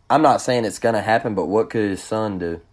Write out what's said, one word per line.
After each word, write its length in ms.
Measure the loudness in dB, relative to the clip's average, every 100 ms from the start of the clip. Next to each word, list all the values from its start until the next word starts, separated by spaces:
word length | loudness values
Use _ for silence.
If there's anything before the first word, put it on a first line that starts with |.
| 0
I'm 140 | 4
not 180 | 4 4
saying 240 | 2 0
it's 140 | -2 -2
gonna 240 | 0 0
happen, 320 | 2 0 0
but 120 | -2 0
what 220 | 0 0
could 220 | -2 -2
his 120 | -4
son 360 | -4 -4 -4 -4
do 240 | -6 -8 -12